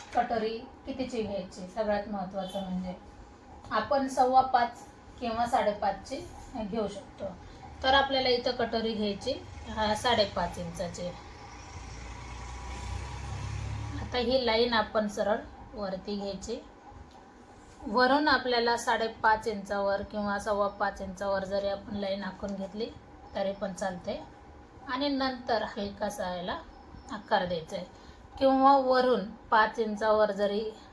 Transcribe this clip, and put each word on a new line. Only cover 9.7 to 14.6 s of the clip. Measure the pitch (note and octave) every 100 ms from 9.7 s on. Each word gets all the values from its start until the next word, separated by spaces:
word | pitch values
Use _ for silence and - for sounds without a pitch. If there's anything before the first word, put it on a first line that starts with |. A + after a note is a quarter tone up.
| A3
अं, | G#3+
साडेपाच | G#3+ B3+ A3+ G3 - F3 F3+
इंचाची. | E3+ E3+ F3 F3 F3 E3+ - - - - - - - - - - - - - - - - - - - - - - - - - - - -
आता | - B3
ही | A#3 C4 A#3
लाईन | A3+